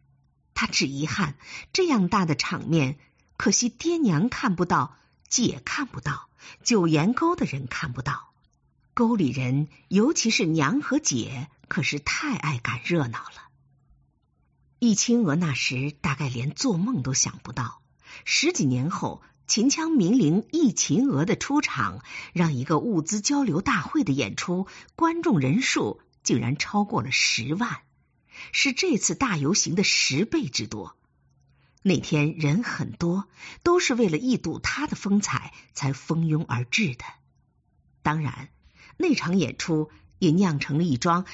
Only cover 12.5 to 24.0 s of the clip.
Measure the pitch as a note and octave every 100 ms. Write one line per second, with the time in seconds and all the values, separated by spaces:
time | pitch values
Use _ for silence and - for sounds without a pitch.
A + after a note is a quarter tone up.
12.5 | B2 - A#2+ - E3+ B2+ A2+ - - -
13.5 | _ _ _ _ _ _ _ _ _ _
14.5 | _ _ - A#3+ G3+ - A#3 F#3+ D3+ E3+
15.5 | B2+ - B2+ C#3 - D#3+ C3+ C#3+ B2 C3
16.5 | - C4+ E3+ G#3+ A3+ C3 C3 - - -
17.5 | B2+ A#2 - _ _ - - - - D#4
18.5 | F4+ C#3+ B2 D3 E3 B2 - - _ -
19.5 | G#3+ C4 D#4+ D#4+ D4+ F3 B3+ D3+ F#3 -
20.5 | E4 C#4 - - D#3+ C#4 C#3 F3+ G3 -
21.5 | C#4+ - C3+ G#2 G2+ - - - E3+ E3
22.5 | C3 C3 D#3 A#3 F3+ D3 G#3 G3+ C#4+ B3+
23.5 | D#3 A#3 F#3+ C3 D#4